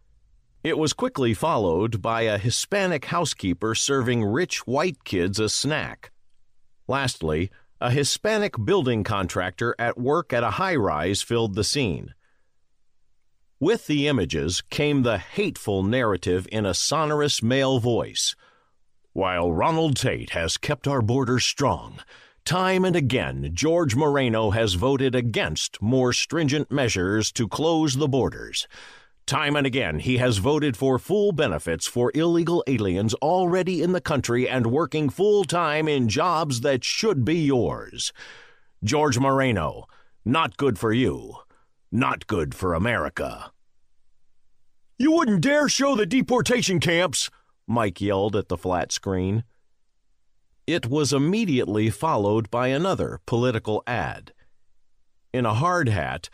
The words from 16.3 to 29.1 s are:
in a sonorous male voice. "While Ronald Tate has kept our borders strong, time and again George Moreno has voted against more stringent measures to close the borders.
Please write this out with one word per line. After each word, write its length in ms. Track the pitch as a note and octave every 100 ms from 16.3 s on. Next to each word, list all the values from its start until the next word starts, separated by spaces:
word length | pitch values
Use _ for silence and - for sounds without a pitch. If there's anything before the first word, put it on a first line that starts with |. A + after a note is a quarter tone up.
| F2+ F2+
in 140 | A2 G2+
a 80 |
sonorous 680 | F2 - D3+ D3+ D3 D3 -
male 380 | A#2 C3 C3 C3
voice. 560 | A#2+ A2 A1 - - - - _ _ _ _ _ _
"While 400 | - F#2 F2+ F2
Ronald 420 | E2 C#3+ D#3+ D#3+ B2
Tate 360 | B2+ A#2 -
has 260 | F2 E2 -
kept 320 | - D3 C#3
our 120 | C#3
borders 440 | G#2+ C3 A#2 B2 -
strong, 540 | - C3+ D#2+ A#1 - - - - _
time 400 | - F3+ F#3 F#3+
and 140 | F#3 E3+
again 540 | C3 B2+ C#2+ C2+ C#2+
George 420 | E2+ D#3 E3+ D#3 A#2
Moreno 560 | D#3 C#3+ B2+ A2 A2
has 220 | A2 A2
voted 420 | F2+ B2 C#3 C3+ B2
against 680 | A#2+ C#3 A2 D2+ - -
more 300 | G2+ C3 B2
stringent 580 | - - E3 D3 D3 -
measures 640 | C#3+ B2 F#2+ F2+ G#2+ G#2+
to 140 | - A2
close 460 | - D#3+ E3 D#3
the 160 | C3 D3+
borders. 580 | C3 F#2+ - A1 - - - - - _